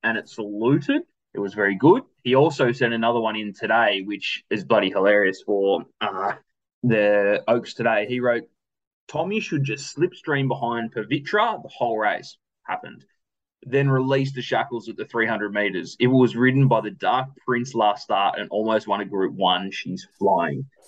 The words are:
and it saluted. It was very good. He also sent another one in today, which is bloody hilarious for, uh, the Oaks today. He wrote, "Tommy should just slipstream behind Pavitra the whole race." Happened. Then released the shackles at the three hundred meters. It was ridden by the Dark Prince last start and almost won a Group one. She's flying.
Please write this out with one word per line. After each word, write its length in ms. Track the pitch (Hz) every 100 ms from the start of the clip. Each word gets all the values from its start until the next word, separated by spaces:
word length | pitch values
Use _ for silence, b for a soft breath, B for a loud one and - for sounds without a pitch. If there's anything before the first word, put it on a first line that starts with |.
and 140 | 113 113
it 120 | -
saluted. 720 | - 104 104 117 151 - 285 349 _ _
It 60 | 101
was 120 | 101
very 220 | - 101
good. 280 | 95 135 226 - _
He 100 | 123
also 380 | 131 156 151 131
sent 220 | 117 120
another 260 | 117 117 120
one 160 | 110 107
in 160 | 104
today, 480 | 95 110 113 113 98
which 420 | 95 101 - - _
is 160 | 107
bloody 240 | 92 110 98
hilarious 540 | 98 98 104 98 95
for, 400 | - 101 98 90 - _
uh, 320 | 107 95 101 - _ _ _ _
the 640 | 127 110 104 104 101 101 -
Oaks 280 | 120 -
today. 320 | - 117 110 107
He 120 | 127
wrote, 240 | 123 117 - _ _ _ _ _ -
"Tommy 340 | 151 175 214
should 240 | - 160
just 300 | 135 110 -
slipstream 540 | - 175 - - 139 135
behind 460 | 117 120 117 113
Pavitra 680 | - 107 147 139 208 226 214
the 60 | 135
whole 300 | - 120 110
race." 400 | 107 87 - - _ _
Happened. 420 | - - - - _ _ _ _ _ _ -
Then 220 | 135 139
released 440 | 135 131 135 135
the 80 | 135
shackles 460 | 117 120 117 117 110
at 80 | 104
the 80 |
three 220 | 107 120 113
hundred 260 | 110 101
meters. 440 | 101 104 92 85 -
It 80 | 123
was 300 | 131 123 117
ridden 320 | 127 131 135
by 120 | 113
the 100 | 104
Dark 380 | 98 117 127 135 -
Prince 300 | - 120 123
last 300 | 117 104 101
start 340 | - 101 98 -
and 100 | 104
almost 360 | 104 110 110 107
won 140 | 101
a 40 |
Group 300 | 101 101 92
one. 360 | 92 92 90 95
She's 340 | 92 - 92 - _
flying. 460 | 98 82 82 69 69 _